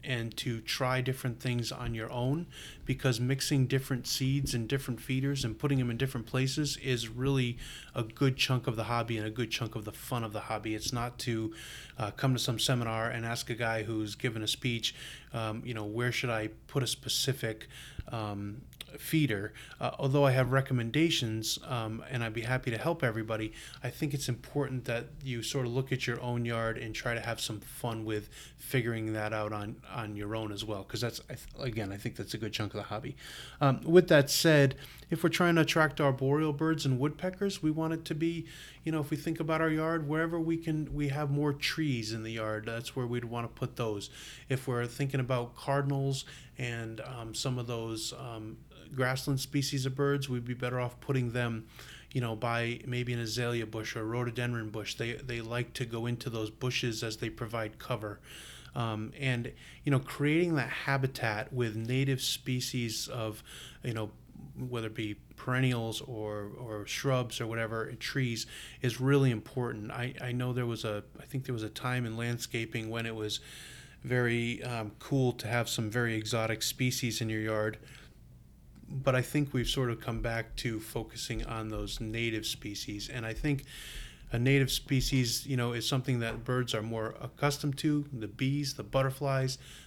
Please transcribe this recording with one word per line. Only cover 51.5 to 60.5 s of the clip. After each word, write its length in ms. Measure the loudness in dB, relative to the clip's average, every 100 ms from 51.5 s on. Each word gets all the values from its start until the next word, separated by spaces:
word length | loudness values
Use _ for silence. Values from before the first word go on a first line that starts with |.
| -2 -6 -16 -16 -16 -4
you 100 | 0
know, 140 | 0
by 440 | 0 0 2 0 -2 -2
maybe 260 | -2 0
an 60 | 0
azalea 460 | 0 0 0 0
bush 300 | -2 -4 -4
or 60 | -4
a 40 |
rhododendron 640 | -2 0 0 0 -2 -2 -4
bush. 260 | -6 -6
They, 180 | -4 -4
they 280 | -4 -6 -6
like 320 | -2 -2 -2
to 120 | -4
go 220 | -4 -2 -2
into 220 | -2 -2
those 200 | -2 -4
bushes 540 | -2 -2 0 0 -2
as 140 | -4 -4
they 120 | -6
provide 480 | -4 -4 -2 -4 -6
cover. 420 | -6 -4 -4 -8 -14 -16 -16 -16 -8
Um, 380 | -4 -2 -2 -6 -2
and, 320 | 0 0 -2 -8 -16 -4
you 80 | 4
know, 80 | 4
creating 560 | 4 0 4 6 6